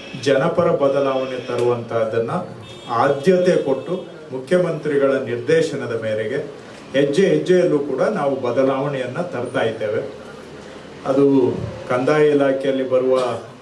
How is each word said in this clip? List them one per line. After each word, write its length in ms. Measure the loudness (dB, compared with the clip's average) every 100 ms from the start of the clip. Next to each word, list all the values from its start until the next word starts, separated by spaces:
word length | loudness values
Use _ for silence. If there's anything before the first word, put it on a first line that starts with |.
| -12 -2
ಜನಪರ 480 | 2 4 4 4 2
ಬದಲಾವಣೆ 760 | 4 2 2 2 0 -2 -6 -4
ತರುವಂತಹದ್ದನ್ನ 840 | 0 2 0 -2 -2 0 0 0 -2 -6 -14 -16 -14 -4
ಆದ್ಯತೆ 760 | 2 2 2 4 4 4 2
ಕೊಟ್ಟು, 420 | 2 -2 -2 -6 -8 -16 -12
ಮುಖ್ಯಮಂತ್ರಿಗಳ 800 | -10 0 2 2 -2 0 2 2
ನಿರ್ದೇಶನದ 880 | 0 -2 -4 2 2 2 -2 -4 -4
ಮೇರೆಗೆ 340 | -4 -4 -2 -4 -6 -14 -18 -18 -2 2
ಹೆಜ್ಜೆ 260 | 2 4 4
ಹೆಜ್ಜೆಯಲ್ಲೂ 520 | 2 4 4 4 2
ಕೂಡ 220 | 0 0
ನಾವು 360 | 0 0 -2 0
ಬದಲಾವಣೆಯನ್ನ 840 | -2 2 2 2 -2 -2 -4 -4
ತರ್ತಾ 420 | -6 -6 -4 -2
ಇದ್ದೇವೆ. 600 | -2 -2 -2 -2 -4 -12 -16 -16 -16 -16 -16 -16 -16 -10 -2
ಅದು 500 | 2 4 4 2 0 -6 -8 -4
ಕಂದಾಯ 400 | -2 2 4 4
ಇಲಾಖೆಯಲ್ಲಿ 600 | 4 2 0 0 -2 0
ಬರುವ 300 | 2 4 2 0 -4 -10 -18